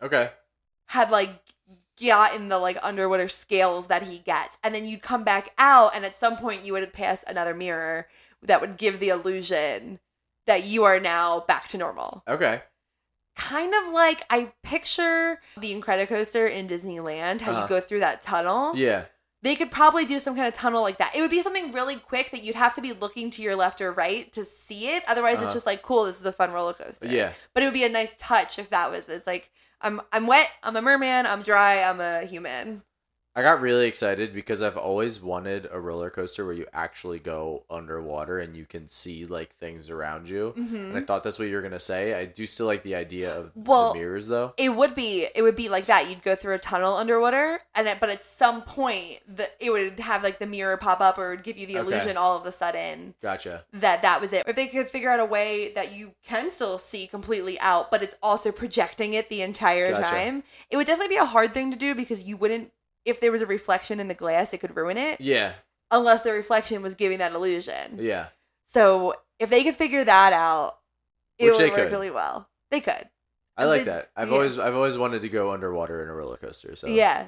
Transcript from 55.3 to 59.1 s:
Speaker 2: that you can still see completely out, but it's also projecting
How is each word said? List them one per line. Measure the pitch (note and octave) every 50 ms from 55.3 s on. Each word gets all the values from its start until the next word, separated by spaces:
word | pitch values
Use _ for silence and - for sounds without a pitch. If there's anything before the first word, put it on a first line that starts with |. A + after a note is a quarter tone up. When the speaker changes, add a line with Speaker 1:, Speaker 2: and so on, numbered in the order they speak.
| G#3+ G#3 G#3 G#3+ G#3+ G#3 G#3 G3+ G#3
Speaker 2:
that | G3+ G3 -
you | G3+ G3+ G#3+ G3+ - _ _
can | - A#3 A3 C4+ F4+
still | F4+ - A#3+ G3+ F#3 F#3
see | - - - G3+ F#3 F#3
completely | - G3+ G3 G#3 A3+ G3+ F3+ F#3+ F#3 -
out, | - F#3+ F3+ F3 E3+ -
but | A3+ G#3 G3
it's | F#3+ - -
also | - G#3+ G#3 G#3+ - A3
projecting | G3+ - A#3+ A3+ - - F3+ E3+ - - A3 G#3